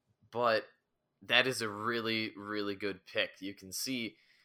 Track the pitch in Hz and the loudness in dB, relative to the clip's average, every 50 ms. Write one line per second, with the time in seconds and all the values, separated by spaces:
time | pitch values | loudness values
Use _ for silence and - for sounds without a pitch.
0 | _ _ _ _ _ _ - 117 120 117 110 104 - - _ _ _ _ _ _ | _ _ _ _ _ _ -2 2 4 4 4 4 2 -2 _ _ _ _ _ _
1 | _ _ _ _ 98 98 117 123 127 131 123 117 117 107 101 104 107 117 117 117 | _ _ _ _ -2 4 4 6 6 4 2 0 -2 -4 -4 -4 -2 -2 0 0
2 | 110 113 113 110 110 110 - 95 101 104 107 104 101 101 101 98 104 98 95 90 | 2 2 2 0 0 -2 -6 -8 -8 -4 -4 -2 -2 -2 -2 -2 -4 -4 -4 -6
3 | _ - - 110 95 - - - 92 101 101 - 98 95 90 - - 131 135 123 | _ -4 0 0 0 0 -2 -8 -10 -10 -10 -10 -12 -10 -8 -6 -4 -4 -4 -4
4 | 113 101 - _ _ _ _ _ | -4 -6 -8 _ _ _ _ _